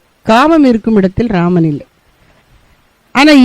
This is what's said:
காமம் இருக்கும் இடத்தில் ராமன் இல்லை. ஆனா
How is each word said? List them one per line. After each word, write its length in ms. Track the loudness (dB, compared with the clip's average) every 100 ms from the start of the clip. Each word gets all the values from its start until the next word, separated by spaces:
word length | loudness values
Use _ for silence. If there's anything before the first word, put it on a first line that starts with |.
| _ _ -2
காமம் 380 | 0 2 2
இருக்கும் 320 | 2 0 -2 -2
இடத்தில் 300 | -2 -4 -4
ராமன் 380 | -2 -2 0
இல்லை. 220 | -2 -4 -12 _ _ _ _ _ _ _ _ _ _ _ _
ஆனா 180 | -2 2 4